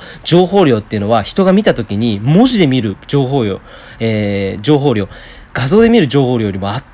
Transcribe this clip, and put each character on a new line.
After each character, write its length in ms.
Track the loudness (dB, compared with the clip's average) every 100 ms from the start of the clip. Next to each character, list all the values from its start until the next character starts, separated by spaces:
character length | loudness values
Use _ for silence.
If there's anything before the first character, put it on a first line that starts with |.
| -8 -12 0
情 200 | 2 4
報 200 | 2 2
量 140 | 2
っ 20 |
て 160 | -2 -4
い 20 |
う 20 |
の 80 | 0
は、 140 | -2
人 220 | -2 -2 2
が 80 |
見 100 | 2
た 100 | 2
時 220 | -2 -4 -4
に 240 | -2 -2
文 260 | 2 2 4
字 140 | 2
で 80 | 2
見 140 | 2
る 160 | -2 -6 -4
情 180 | -2 0
報 200 | -2 -2
量、 160 | -6 -12 -20 -20 -8
え 580 | -4 -2 -2 -4 -6 -4
ー、 20 |
情 180 | 0 0
報 140 | 2
量、 140 | -2 -4 -10 -20 -20 -14
画 140 | -8 0
像 140 | 2
で 80 | 4
見 100 | 4
る 60 | 2
情 180 | 2 0
報 120 | 0
量 80 | -2
よ 60 |
り 80 | -4
も 100 | -6
圧 140 | -8 -10